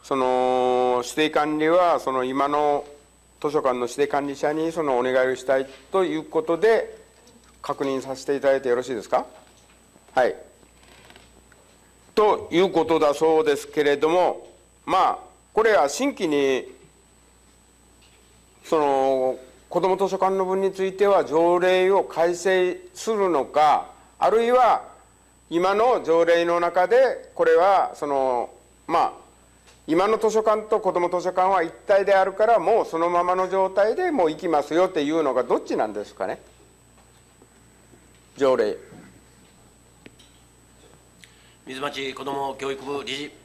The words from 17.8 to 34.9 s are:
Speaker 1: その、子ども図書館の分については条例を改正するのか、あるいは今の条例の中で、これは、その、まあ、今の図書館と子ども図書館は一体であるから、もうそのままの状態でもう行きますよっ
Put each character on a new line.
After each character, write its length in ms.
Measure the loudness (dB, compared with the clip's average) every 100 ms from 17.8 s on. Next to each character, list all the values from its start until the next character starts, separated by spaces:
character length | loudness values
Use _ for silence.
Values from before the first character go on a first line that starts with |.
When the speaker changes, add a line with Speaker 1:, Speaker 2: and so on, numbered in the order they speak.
| _ _ _ _ _ _ _ _
Speaker 1:
そ 160 | -4 0
の、 580 | 2 2 2 0 -2 -4 -14 -20 _
子 120 | -2
ど 60 | 0
も 100 | 0
図 120 | -2
書 80 | 0
館 180 | -2 0
の 100 | -2
分 160 | -2
に 120 | -2
つ 100 | -2
い 100 | -6
て 120 | 0 2
は 200 | 2 2
条 340 | 2 2 2
例 320 | 2 2 2
を 120 | 2
改 320 | 0 -2 -2 0
正 400 | 0 0 0 -4 -14 -12
す 160 | -6
る 180 | -2 0
の 160 | 0 0
か、 460 | 2 4 2 -2 -20 -20 _
あ 100 | 0
る 120 | 2
い 60 | 2
は 320 | 4 4 2 -4 -20 _ _ _ _ _
今 240 | -2 0 2
の 280 | 2 2
条 220 | 2 2 4
例 180 | 2
の 160 | 2 0
中 280 | 0 0 4
で、 440 | 4 4 0 -10 0
こ 100 | 4
れ 100 | 4
は、 360 | 4 4 0
そ 140 | -4 -4
の、 420 | -2 0 -2 -6 -12 _ _ -2
ま 120 | 0
あ、 140 | 0 -4 -20 _ _ _ _ _ -4
今 220 | 0 0
の 100 | 0
図 140 | 0
書 100 | 0
館 220 | 0 -2
と 160 | 0 -2
子 120 | 0
ど 80 | 0
も 80 | -2
図 120 | -2
書 40 | -2
館 240 | 0 2
は 120 | 2
一 100 | -2 -8 0
体 180 | 2
で 120 | 4 2
あ 100 | 2
る 80 |
か 140 | 2 2
ら、 100 | 4
も 240 | 4 2
う 40 | 0
そ 100 | -2
の 140 | 0
ま 120 | 0
ま 120 | 0 0
の 120 | 0
状 220 | 0 0
態 260 | 2 0 0
で 140 | -2
も 160 | 0 0
う 60 |
行 80 | 0
き 80 | -2
ま 160 | 0
す 100 | 0
よ 120 | 0
っ 40 | 0